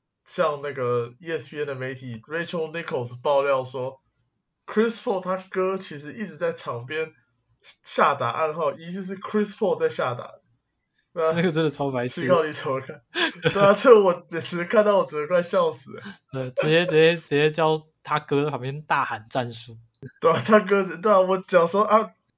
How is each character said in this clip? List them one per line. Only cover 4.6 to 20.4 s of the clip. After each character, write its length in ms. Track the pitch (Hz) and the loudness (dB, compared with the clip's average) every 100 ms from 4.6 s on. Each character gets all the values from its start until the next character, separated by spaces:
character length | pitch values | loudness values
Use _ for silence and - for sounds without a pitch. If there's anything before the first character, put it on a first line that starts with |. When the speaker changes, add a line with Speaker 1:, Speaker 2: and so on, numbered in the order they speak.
| - | -4
Speaker 1:
Chris 320 | 214 226 220 | -2 0 -2
Paul 220 | - 190 | -6 -4
他 160 | 185 185 | -4 -8
哥 400 | - 185 185 190 | -6 -4 -2 -4
其 220 | - 147 | -10 -14
实 160 | 147 | -14
一 120 | 226 190 | -12 -12
直 100 | 147 | -6
在 160 | 170 | -6
场 340 | 165 147 120 127 | -6 -8 -10 -8
边 260 | 156 156 - _ _ _ _ - _ | -8 -8 -12 _ _ _ _ -20 _
下 320 | - - 165 | -8 0 0
达 160 | 139 120 | 0 -2
暗 240 | 151 156 | -2 -4
号， 180 | 160 147 | -2 -4
疑 180 | 113 165 | -4 -10
似 140 | 190 | -12
是 120 | 185 196 | -10 -12
Chris 380 | - 214 202 | -4 -2 -2
Paul 240 | - 190 160 | -2 -2 0
在 100 | 160 | -2
下 260 | 156 135 | -2 -4
达。 160 | 120 - - _ _ _ _ _ _ _ | -6 -10 -18 _ _ _ _ _ _ _
那 200 | 170 160 | -2 0
Speaker 2:
那 100 | 170 | 2
个 80 | 180 | 0
真 120 | 156 | 2
的 40 | 156 | 0
超 220 | - 139 | 0 -2
白 160 | 131 123 | -2 -4
痴。 160 | - | -2
Speaker 1:
西 60 | 135 | 2
靠 160 | 170 | 4
你 80 | 156 | 2
怎 140 | 143 151 | -4 -6
么 120 | 131 | -6
看？ 220 | - - _ 170 165 170 165 | -8 -16 _ -4 -4 0 0
对 80 | 196 | 4
啊， 140 | 196 | 6
这 260 | 202 254 220 | 6 10 10
我 140 | 190 170 - | 8 2 -4
只 120 | 170 | -8
是 240 | - 175 | -6 -6
看 200 | 170 214 | 0 2
到 140 | 208 196 | 4 2
我 60 | |
真 160 | - 151 | 0 -4
的 60 | 151 | 0
快 160 | 175 | 0
笑 300 | 175 190 165 | 0 0 0
死 180 | 131 139 | -4 -12
了。 120 | - 202 - _ | -18 -16 -20 _
Speaker 2:
对， 200 | 131 127 | -8 -8
直 160 | - 151 | -4 2
接， 180 | 165 175 | 2 4
直 60 | |
接， 220 | 156 160 170 | 6 6 4
直 120 | - | 0
接 200 | 143 156 | 2 2
叫 260 | 156 156 156 - _ | 2 2 0 -4 _
他 160 | - 151 | -4 -4
哥 240 | - 143 | 0 0
在 60 | 147 | 0
旁 100 | 135 | -4
边 200 | 131 147 | -8 -8
大 220 | - 147 | -2 -2
喊 220 | 127 113 110 | -2 -6 -6
战 240 | 135 120 | -6 -4
术。 240 | 113 120 113 - _ - - | -8 -14 -18 -20 _ -20 -2
Speaker 1:
对 100 | 165 | 0
啊， 100 | 147 | 2